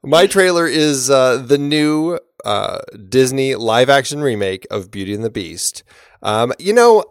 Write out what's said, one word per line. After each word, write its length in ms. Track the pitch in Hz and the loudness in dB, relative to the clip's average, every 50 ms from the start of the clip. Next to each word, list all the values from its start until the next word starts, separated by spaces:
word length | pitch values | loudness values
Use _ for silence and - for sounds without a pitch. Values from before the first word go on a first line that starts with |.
| - | -2
My 240 | 139 143 165 208 | 2 2 4 4
trailer 380 | 202 - 196 196 185 180 170 170 | 4 2 2 2 2 2 0 0
is, 440 | 160 - 156 151 151 143 131 123 131 | 0 0 0 0 0 0 -2 0 2
uh, 280 | 139 135 127 127 123 | 2 4 4 2 0
the 200 | 131 131 117 143 | -2 0 0 0
new, 640 | 143 143 143 151 151 151 151 151 156 156 170 175 160 _ _ _ _ - | 0 0 -2 -2 0 0 0 0 -2 -2 -4 -6 -8 _ _ _ _ -6
uh, 360 | 110 104 101 104 98 92 - - - - 107 104 92 | -4 -4 -4 -4 -6 -8 -10 -14 -16 -20 -20 -14 0
Disney 440 | 104 131 131 127 131 135 135 135 131 | 2 2 2 2 0 -2 -2 -2 -4
live-action 680 | 110 117 113 110 120 127 131 139 139 131 - 143 143 | -2 -2 0 2 2 4 4 2 2 2 -2 -8 -4
remake 440 | 147 135 113 104 98 95 95 95 - - | -4 -2 -2 -2 -2 -4 -4 -6 -10 -8
of 180 | - 104 92 98 | -8 -8 -8 -10
Beauty 240 | - 101 95 92 104 | -10 -10 -8 -8 -6
and 100 | 104 113 | -6 -6
the 60 | 113 | -6
Beast. 540 | 107 110 95 80 82 87 - - - - _ _ _ _ _ _ _ _ - | -6 -8 -10 -10 -10 -8 -8 -8 -8 -10 _ _ _ _ _ _ _ _ -4
Um, 280 | 104 104 110 117 123 - | -2 0 0 0 -2 -4
you 160 | - 139 190 214 | -6 -4 0 2
know 300 | 240 233 240 220 214 - - | 4 6 6 4 4 2 -2